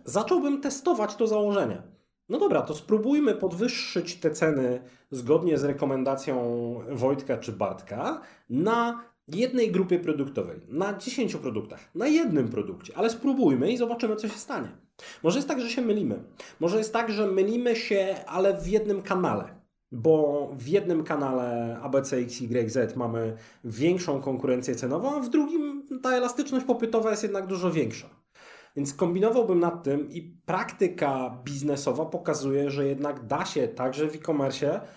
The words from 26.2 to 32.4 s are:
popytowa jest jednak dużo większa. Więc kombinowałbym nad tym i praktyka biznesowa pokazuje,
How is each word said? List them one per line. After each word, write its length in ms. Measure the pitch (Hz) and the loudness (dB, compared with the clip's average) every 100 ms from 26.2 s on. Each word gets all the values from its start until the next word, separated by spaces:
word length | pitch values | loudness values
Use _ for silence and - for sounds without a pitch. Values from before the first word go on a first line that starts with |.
| 247 269 - 262 262 | 2 -2 -2 -2 0
popytowa 440 | 233 226 226 220 | 0 2 2 2
jest 120 | 208 | 0
jednak 240 | 208 196 185 | -2 -4 -4
dużo 240 | 185 180 | -2 0
większa. 380 | 160 113 - - - _ _ - - - - | 2 0 -4 -14 -20 _ _ -20 -20 -12 -6
Więc 180 | 143 | -6
kombinowałbym 680 | - 175 185 214 247 190 175 | 0 0 2 4 4 4 4
nad 220 | 170 170 | 2 0
tym 280 | 135 143 147 | 0 0 -2
i 120 | 165 | -8
praktyka 1200 | - - - 185 - - 180 - 143 131 123 117 | -14 -12 -4 -4 -4 0 0 2 0 0 -4 -6
biznesowa 600 | 143 139 147 139 143 127 165 | -10 -4 -2 0 0 0 -2
pokazuje, 640 | 175 160 151 | -4 -2 -2